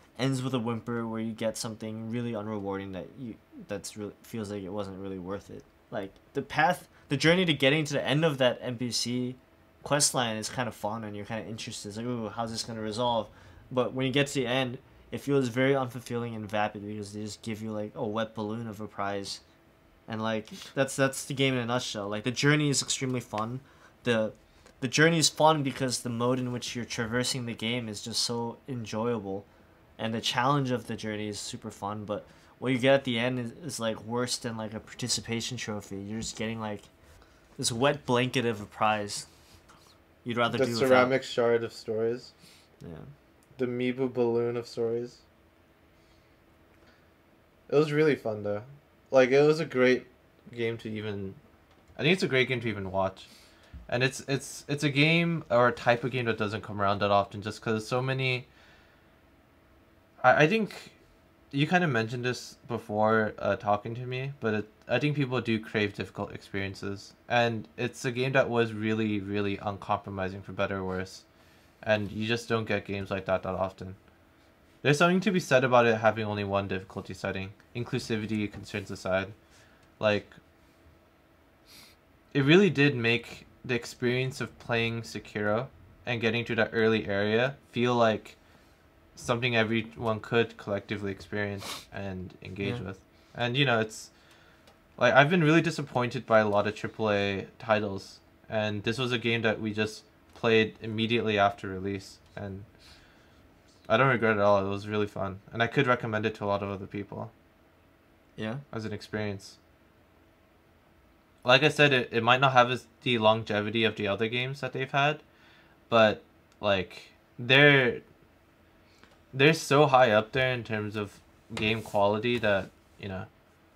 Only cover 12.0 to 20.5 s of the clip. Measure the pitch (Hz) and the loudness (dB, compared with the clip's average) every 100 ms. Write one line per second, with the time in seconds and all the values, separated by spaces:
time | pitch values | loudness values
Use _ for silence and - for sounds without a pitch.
12 | 123 120 107 117 113 110 - 113 110 107 | -6 -4 -6 -6 -6 -6 -8 -6 -6 -2
13 | 120 113 104 - - - - 127 113 127 | 0 0 -4 -10 -20 -20 -6 -2 -2 0
14 | 131 143 143 143 120 131 123 127 - - | 0 2 0 0 0 0 -2 -6 -16 -20
15 | - 117 - 139 123 123 131 139 123 123 | -14 -8 0 2 2 2 2 2 0 -8
16 | - 120 117 110 104 107 104 104 101 107 | -8 -6 -6 -8 -4 0 -2 -4 -10 -10
17 | 101 104 107 - 113 104 110 107 107 - | -10 -8 -10 -10 -10 -8 -6 -6 -6 -6
18 | 113 110 110 117 104 113 113 101 104 - | -4 -2 -4 -4 -6 -6 -8 -10 -10 -6
19 | 101 101 95 - - _ _ _ _ _ | -4 -4 -6 -12 -16 _ _ _ _ _
20 | - 110 113 110 - | -10 -4 -2 -4 -6